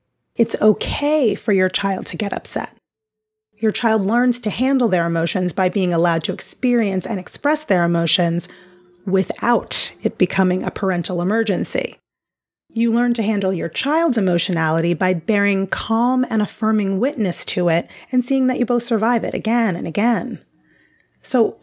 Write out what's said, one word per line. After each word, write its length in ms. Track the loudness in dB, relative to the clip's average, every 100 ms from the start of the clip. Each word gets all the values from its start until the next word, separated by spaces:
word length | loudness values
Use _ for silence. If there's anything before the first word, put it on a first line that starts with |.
| _ _ _ -2
It's 200 | 0 4
okay 760 | 2 2 -2 -4 0 2 2 0
for 180 | 0
your 160 | 2 2
child 380 | 0 -4 -4 -6
to 100 | -6
get 160 | -6
upset. 420 | -6 -6 -8 -8 _ _ _ _ _ _ _ _ -4
Your 140 | -2
child 300 | 0 0 2
learns 380 | 2 2 2 0
to 100 | -4
handle 380 | -2 0 2 2
their 180 | 2 2
emotions 480 | 0 0 0 -2
by 160 | 0 0
being 240 | 2 0
allowed 300 | 2 2 0
to 100 | -2
experience 720 | -8 -10 -4 0 2 0 -2 -4
and 140 | -8
express 460 | -8 -4 -2 -2 0
their 180 | 2
emotions 640 | 2 2 0 0 0 0 -6 -18 -20 -20 _ _ -2
without 840 | 0 0 -2 0 0 0 -2 -2 -4
it 160 | -4 0
becoming 460 | 0 2 2 2
a 80 | -4
parental 500 | -4 -2 -2 -2 -2
emergency. 760 | 0 0 0 -2 -2 -4 -6 -10 _ _ _ _ _ _ _
You 220 | -2 2
learn 200 | 2 0 0
to 80 |
handle 280 | 0 0 0
your 160 | -2 -4
child's 500 | -4 -2 0 2 2
emotionality 760 | 2 0 0 0 0 0 0
by 200 | 0 0
bearing 540 | 0 0 0 2 0 -2
calm 580 | -6 -2 0 2 0 0
and 120 | 0
affirming 580 | -2 -2 0 0 0 0
witness 440 | -2 0 -2 -2 -4
to 220 | -2 2
it 220 | 2 -2 -18 -2
and 120 | -2
seeing 240 | 2 2 2
that 120 | 0
you 60 | 0
both 180 | 0
survive 400 | 0 0 2 0
it 100 | -2
again 420 | -4 0 2 2 0
and 120 | -2
again. 520 | 0 2 0 -2 -10 _ _ _ _ _ _ _ _
So 360 | -2 2 2 -2